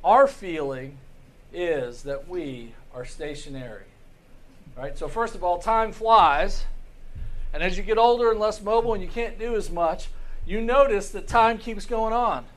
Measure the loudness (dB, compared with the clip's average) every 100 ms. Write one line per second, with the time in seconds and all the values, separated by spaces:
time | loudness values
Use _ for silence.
0 | 6 8 6 4 -8 -6 -4 -6 -10 -16
1 | -20 -20 -20 -20 -16 -6 -2 0 -2 -8
2 | -8 -8 -6 -8 -8 -10 -14 -18 -16 -12
3 | -12 -10 -10 -10 -12 -12 -12 -14 -18 -20
4 | -20 -20 _ -20 -20 -20 -20 -12 -10 -8
5 | -6 -4 -4 -2 -2 -2 2 2 0 -4
6 | 6 8 8 6 2 0 -2 -6 -12 -16
7 | -14 -10 -8 -6 -4 -2 -2 -2 0 4
8 | 4 4 2 2 0 -2 0 0 2 -2
9 | -4 -4 -6 -6 -4 -4 -4 0 0 0
10 | -6 -8 -8 -6 -4 -2 2 4 6 4
11 | -2 -10 0 4 4 2 -6 -8 -4 -2
12 | 0 0 0 -2 -8